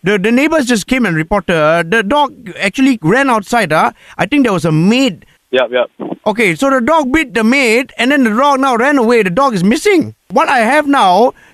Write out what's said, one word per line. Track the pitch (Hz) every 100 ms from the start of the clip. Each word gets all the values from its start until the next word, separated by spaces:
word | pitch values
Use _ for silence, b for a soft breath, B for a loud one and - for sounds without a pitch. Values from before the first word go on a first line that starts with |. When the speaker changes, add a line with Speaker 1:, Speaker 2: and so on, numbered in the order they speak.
Speaker 1:
The, | 180 208
the | 202
neighbors | 240 302 320 240
just | 233 -
came | 262
and | 214 160
reported. | 160 208 - 165 151 170 165
The | 226
dog | 202 294 277 - 202 147
actually | 190 226 269 240
ran | 156 240 269
outside, | 220 196 233 180
ah. | 156 226 B B -
I | 185
think | 294
there | 240
was | 185
a | 165
maid. | 156 180 233 240 165 - b _
Speaker 2:
Yep, | 127 120
yep. | 123 117 - - - 214
Speaker 1:
Okay, | 208 208
so | 160 269
the | 269
dog | 233 320 269
bit | 311 277
the | 208
maid, | 220 277 247 226 277 -
and | 240
then | 294
the | 240
dog | 214 285 269
now | 269 233
ran | 262 285
away. | 220 240
The | 196
dog | 175 277
is | 208
missing. | 185 294 415 370 107 - _
What | 214 311
I | 269
have | 220 294 294
now | 277 196 180 240 b b